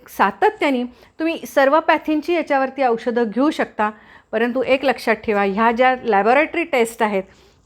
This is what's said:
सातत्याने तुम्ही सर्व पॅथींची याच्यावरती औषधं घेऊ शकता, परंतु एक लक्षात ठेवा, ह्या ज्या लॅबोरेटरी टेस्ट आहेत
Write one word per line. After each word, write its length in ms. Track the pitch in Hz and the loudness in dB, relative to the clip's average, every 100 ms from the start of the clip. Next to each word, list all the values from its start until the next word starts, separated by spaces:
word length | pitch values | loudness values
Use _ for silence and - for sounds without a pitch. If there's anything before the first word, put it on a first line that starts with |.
| - | -12
सातत्याने 760 | - 202 - 415 427 311 254 | -2 0 2 0 0 -2 -2
तुम्ही 560 | 247 - - - 320 320 - | -4 -10 -20 -6 -6 -4 -4
सर्व 340 | - 269 302 | 2 4 4
पॅथींची 540 | 320 302 311 302 294 | 2 0 0 -4 -2
याच्यावरती 500 | 349 302 277 262 262 | -2 0 -2 -2 -2
औषधं 400 | 254 226 247 240 | -2 -2 -2 -2
घेऊ 280 | 233 208 294 | -2 0 0
शकता, 400 | 311 254 - 208 214 - - _ | 0 -6 -4 -4 -6 -16 -20 _
परंतु 320 | 220 240 247 254 | -4 -2 -2 0
एक 180 | 269 277 | 0 0
लक्षात 300 | 247 - 220 | -2 -2 -2
ठेवा, 280 | - 202 | -2 0
ह्या 280 | 202 196 226 | 0 2 0
ज्या 240 | 233 254 254 | 2 2 2
लॅबोरेटरी 600 | 247 196 202 269 302 339 | 0 2 4 2 2 -2
टेस्ट 400 | 330 254 226 - | -2 0 -2 -2
आहेत 200 | 214 196 185 _ _ _ | -2 -2 -6 _ _ _